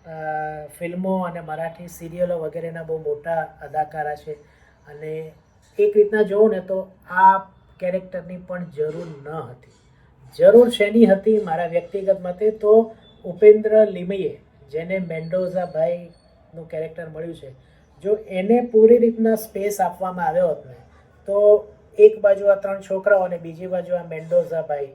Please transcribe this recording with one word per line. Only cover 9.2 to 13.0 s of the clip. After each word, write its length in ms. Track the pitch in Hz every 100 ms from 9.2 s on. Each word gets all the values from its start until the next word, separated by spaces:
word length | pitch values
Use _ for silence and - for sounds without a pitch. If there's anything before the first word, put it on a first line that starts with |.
ન 40 | 143
હતી. 420 | 156 117 117 _ _ _ _ _ _ - -
જરૂર 320 | 180 226 240
શેની 360 | - 208 220 214
હતી 320 | 190 214 214
મારા 280 | 190 160 170
વ્યક્તિગત 540 | 170 170 196 190 190
મતે 300 | 180 180 214
તો 460 | 214 208 220 226 -